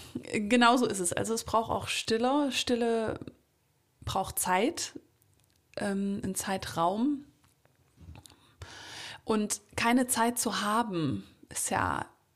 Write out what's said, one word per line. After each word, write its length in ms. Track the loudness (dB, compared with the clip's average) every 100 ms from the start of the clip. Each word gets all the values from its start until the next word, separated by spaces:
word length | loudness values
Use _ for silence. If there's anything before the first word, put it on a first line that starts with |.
| -12 -12 -4
genau 460 | -2 2 6 6 6
so 80 | 4
ist 120 | 0
es. 140 | 2
Also 220 | 2 2
es 100 | -2
braucht 260 | 0 0 2
auch 180 | -2 -2
Stille. 640 | -4 0 2 2 2 2
Stille 680 | 0 0 2 2 0 0 -4 -10 -18 _ _ _ _ _ -14 -6
braucht 320 | -4 -4 -2
Zeit, 600 | 2 2 2 0 -8 -10 -20 _ _ _ _ _ _ -6
ähm, 440 | -4 -2 -2 -2
einen 100 | -4
Zeitraum. 880 | -4 -2 -4 -4 0 2 2 0 0 -6 _ _ _ _ _ _ -20 -20 -20 -20 -20 _ -20 -18 -18 -16 -14 -14 -8
Und 360 | -2 0 0 -4 -8 -2
keine 300 | 4 4 4
Zeit 320 | 2 2 0
zu 240 | -2 -2
haben, 600 | 0 0 0 0 -2 -2 -8 -20 -12
ist 200 | -6 -2
ja 360 | 0 0 -2 -6 _ _